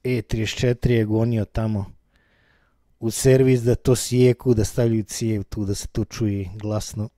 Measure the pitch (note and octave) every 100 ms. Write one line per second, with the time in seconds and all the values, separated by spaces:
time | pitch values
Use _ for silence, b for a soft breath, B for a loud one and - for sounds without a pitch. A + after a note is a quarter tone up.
0 | B2+ B2 - A2+ G#2+ - B2+ A#2+ B2 A#2+
1 | G#2+ A2 A#2 A#2 G2+ - A2 G#2 G2 -
2 | _ _ _ _ _ _ _ _ _ _
3 | A2+ - C3+ C3 C3 B2+ A#2 A#2+ - A#2+
4 | - A#2+ B2+ A#2+ B2+ A2 G2+ - A#2 A2
5 | G2+ - A2+ G#2+ F#2+ - G2 G2+ - -
6 | G#2 - A2 G2 F#2 G#2 G#2+ G#2+ - G#2
7 | G#2+